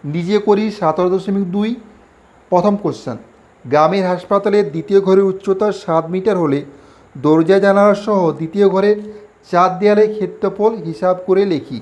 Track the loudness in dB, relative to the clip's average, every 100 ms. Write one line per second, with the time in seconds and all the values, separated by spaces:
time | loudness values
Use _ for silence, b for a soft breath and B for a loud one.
0 | -6 -6 -2 -2 2 0 0 -2 -2 0
1 | 0 -2 -2 -4 -2 -2 -4 -6 -12 -20
2 | _ _ _ _ _ 0 2 0 -4 -8
3 | -10 -12 -14 _ _ _ -2 2 2 2
4 | -2 -4 -2 -2 2 0 0 -4 0 0
5 | 4 4 2 -2 -4 -2 -2 -4 -2 -2
6 | 0 -4 -2 0 0 -2 -6 B B B
7 | B -4 2 2 4 4 4 4 4 2
8 | 0 0 0 -2 -6 0 2 2 0 0
9 | -4 B B _ _ 2 2 2 2 4
10 | 2 0 -8 -4 -6 0 -2 -2 -10 -4
11 | -2 -2 0 0 0 -2 -6 -14